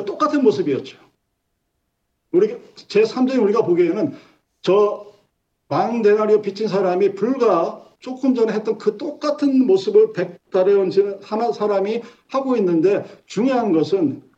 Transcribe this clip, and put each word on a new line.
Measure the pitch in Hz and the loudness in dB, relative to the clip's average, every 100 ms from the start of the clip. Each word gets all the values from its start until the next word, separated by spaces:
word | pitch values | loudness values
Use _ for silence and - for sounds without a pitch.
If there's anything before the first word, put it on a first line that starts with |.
똑같은 | 202 - 302 285 | -6 -2 0 2
모습이었죠. | 226 190 147 127 - - _ _ _ _ _ _ _ _ _ _ _ _ _ | 2 2 -2 -4 -6 -18 _ _ _ _ _ _ _ _ _ _ _ _ _
우리, | 175 208 - - | 0 0 -2 -16
제삼 | - - 202 220 254 254 | -20 -4 0 0 0 0
장이 | 254 | 2
우리가 | 202 226 | 0 0
보기에는 | 170 175 170 202 143 - _ _ _ _ | 2 2 2 0 -6 -8 _ _ _ _
저 | - 202 208 - - _ _ _ _ _ _ | 0 2 2 -2 -14 _ _ _ _ _ _
만 | 143 214 233 | -4 -2 0
데나리오 | 208 214 208 214 | 2 2 2 0
빚진 | 202 202 214 | 0 -6 -4
사람이 | 190 185 180 196 | 0 0 0 0
불과 | - 226 269 220 170 202 - - _ | 0 -4 0 2 2 -2 -6 -20 _
조금 | 254 254 262 | -14 -2 0
전에 | 233 214 | 2 0
했던 | 208 220 214 | -2 -4 -4
그 | 208 208 | -4 -4
똑같은 | 320 - 294 285 277 262 190 | -8 -6 -6 -2 0 2 4
모습을 | 190 214 208 220 | 2 4 4 4
백 | 175 180 - _ | 0 -8 -10 _
다리온 | 190 190 202 180 180 202 190 | 0 2 2 2 0 0 -6
하나 | - 220 233 | -8 -4 -4
사람이 | - 208 196 202 233 - - _ | -2 -2 0 -2 -4 -8 -20 _
하고 | 269 262 233 | -6 -2 0
있는데, | 180 165 185 196 - - - | 0 2 2 0 -4 -16 -8
중요한 | 185 262 254 214 | -2 0 0 0
것은 | 160 147 190 143 - - | 0 0 0 -2 -4 -14